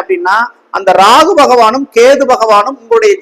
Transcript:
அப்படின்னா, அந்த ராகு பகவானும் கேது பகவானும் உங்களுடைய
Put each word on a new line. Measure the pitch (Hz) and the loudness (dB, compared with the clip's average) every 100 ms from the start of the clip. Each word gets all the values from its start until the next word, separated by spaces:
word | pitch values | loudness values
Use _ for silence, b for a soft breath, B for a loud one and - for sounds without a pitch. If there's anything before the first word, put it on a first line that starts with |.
அப்படின்னா, | 185 180 175 208 233 _ _ 190 | -4 -6 -4 -4 -4 _ _ -8
அந்த | 196 180 | -2 2
ராகு | 196 254 320 349 | 2 2 2 0
பகவானும் | 254 247 214 254 277 226 | 2 2 0 -2 -4 0
கேது | 247 277 262 | 2 2 0
பகவானும் | 240 220 208 247 269 | -2 0 0 0 -6
உங்களுடைய | 226 226 214 190 | -4 -2 0 -2